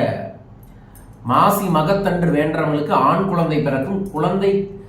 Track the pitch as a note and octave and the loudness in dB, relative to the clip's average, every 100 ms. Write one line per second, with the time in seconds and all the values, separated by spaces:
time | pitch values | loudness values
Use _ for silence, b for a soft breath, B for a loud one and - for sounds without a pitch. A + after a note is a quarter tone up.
0 | D3 - - - - - B B B B | 2 -4 -10 -16 -20 -20 B B B B
1 | B - A#2 C#3 F#3+ G3+ F#3+ D#3+ D#3 G3 | B -14 0 4 4 2 0 0 2 0
2 | F#3+ F3 E3 D3 D#3 D#3+ D3+ D3 D3 C#3 | 0 0 2 2 0 0 0 -2 0 2
3 | C#3+ F3 G3 F3 D#3+ D3+ C#3+ C3+ G3 G3 | 2 2 0 0 0 0 0 -2 -2 -4
4 | - D3+ F3 G3 G3 G3 G3 B | -4 -2 -2 0 2 0 -2 B